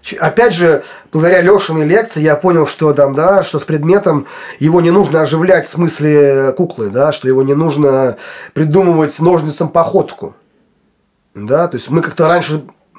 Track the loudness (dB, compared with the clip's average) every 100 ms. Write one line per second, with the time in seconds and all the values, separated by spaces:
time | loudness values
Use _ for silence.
0 | -14 -4 -2 2 0 2 2 2 -2 -20
1 | _ -2 2 2 4 2 0 -4 0 0
2 | 0 -2 0 0 2 0 0 0 0 2
3 | 2 2 2 2 0 -6 -4 -4 2 2
4 | 2 -2 -4 -16 -18 -2 2 2 4 2
5 | 2 0 0 0 2 2 0 -2 -2 0
6 | 2 4 4 2 0 -2 -4 -4 -4 0
7 | 0 0 0 0 2 0 0 0 2 2
8 | 0 -4 -14 -20 -12 -4 0 2 2 2
9 | 0 0 0 0 -2 -6 -2 -2 0 -2
10 | -4 -10 -16 -16 _ _ _ _ _ _
11 | _ _ _ -16 -2 -2 0 -6 -4 -4
12 | -4 -2 0 0 -2 -8 -10 _ _